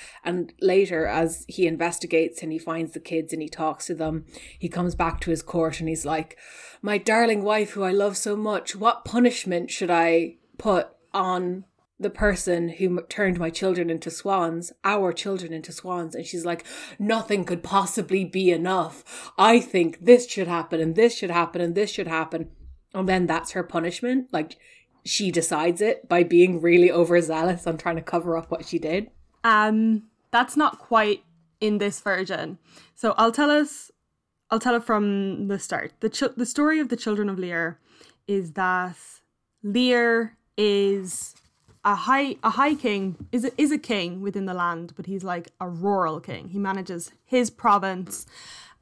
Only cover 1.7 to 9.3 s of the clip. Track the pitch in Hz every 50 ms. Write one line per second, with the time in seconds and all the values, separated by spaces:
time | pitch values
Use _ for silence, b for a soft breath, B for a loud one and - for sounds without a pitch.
1.7 | 160 151 165 170 165 - - 160 170 160 165 160 - - 156 160 156 165 - 170
2.7 | 160 165 165 156 - 156 - - 170 160 156 - 165 160 156 156 - - 160 156
3.7 | 151 - - - 170 156 160 156 160 160 - B B B B B B B - 170
4.7 | - 175 175 175 - - 170 165 165 - - 175 165 156 - - - 170 160 160
5.7 | 160 - 165 160 160 156 - 143 160 160 160 - - B B B B B B B
6.7 | B B - 208 208 202 196 226 220 226 233 226 220 208 196 208 214 214 208 208
7.7 | - 202 196 185 190 202 202 208 190 - - 214 208 214 214 214 208 - - -
8.7 | - 190 208 233 226 - - - - 240 247 240